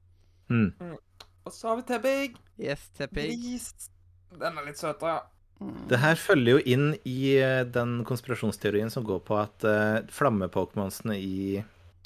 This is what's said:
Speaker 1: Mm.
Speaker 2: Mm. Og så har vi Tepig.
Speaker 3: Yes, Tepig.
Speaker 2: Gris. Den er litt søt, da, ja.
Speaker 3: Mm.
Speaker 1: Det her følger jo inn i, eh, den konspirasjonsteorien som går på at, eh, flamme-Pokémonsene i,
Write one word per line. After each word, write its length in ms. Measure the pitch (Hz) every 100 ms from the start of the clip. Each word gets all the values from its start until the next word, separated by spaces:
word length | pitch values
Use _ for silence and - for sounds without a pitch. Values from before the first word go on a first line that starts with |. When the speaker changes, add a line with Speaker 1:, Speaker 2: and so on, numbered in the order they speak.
| _ _ _ _ -
Speaker 1:
Mm. 220 | 120 101 -
Speaker 2:
Mm. 180 | 175 156 _ - - _
Og 80 | -
så 160 | - 226
har 80 | 233
vi 60 |
Tepig. 540 | 247 240 262 277 277 233 _ -
Speaker 3:
Yes, 300 | 135 143 -
Tepig. 340 | - 139 147 147
Speaker 2:
Gris. 420 | 240 240 247 - - - _ _ _ _
Den 260 | - 160 160
er 80 | 143
litt 120 | 143
søt, 200 | 160 147
da, 60 | 165
ja. 160 | 160 - _ _ -
Speaker 3:
Mm. 160 | - - -
Speaker 1:
Det 100 | 123
her 200 | 151 165
følger 380 | - 170 117 139
jo 60 | 127
inn 220 | 123 147 156
i, 320 | 135 127 135 135
eh, 240 | 131 131
den 380 | 123 120 120 120
konspirasjonsteorien 840 | 113 123 - 117 110 - 104 104 113
som 120 | 135
går 180 | 107 92
på 140 | - 107
at, 240 | 104 -
eh, 380 | 110 107 107 110 -
flamme-Pokémonsene 1040 | - 143 107 90 101 90 107 98 - 117 101
i, 460 | 95 95 98 98 104 - - -